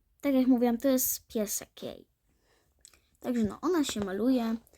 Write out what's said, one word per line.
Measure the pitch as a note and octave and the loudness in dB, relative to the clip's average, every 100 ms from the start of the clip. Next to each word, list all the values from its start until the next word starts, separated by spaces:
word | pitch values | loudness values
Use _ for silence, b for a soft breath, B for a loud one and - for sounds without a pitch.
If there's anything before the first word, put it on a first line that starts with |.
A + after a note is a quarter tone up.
| _ _ | _ _
tak | C#4+ | 0
jak | C4 B3+ | 4 4
mówiłam, | B3 A#3+ A#3 | 4 4 2
to | C#4 | 2
jest | B3+ - - - | 2 0 -4 -6
piesek | A#3 G3+ - - - | -4 -4 -6 -10 -14
jej. | - G1+ G1+ _ _ b b b b b b b b b | -14 -14 -20 _ _ b b b b b b b b b
Także | C4 A#3+ | -4 -2
no, | G#3 - | -2 -2
ona | D4 F4 | -2 0
się | C#4 G#3+ | 0 -4
maluje | G3 G3 A#3+ B3+ A3+ A3+ - | -6 -2 0 0 0 -4 -10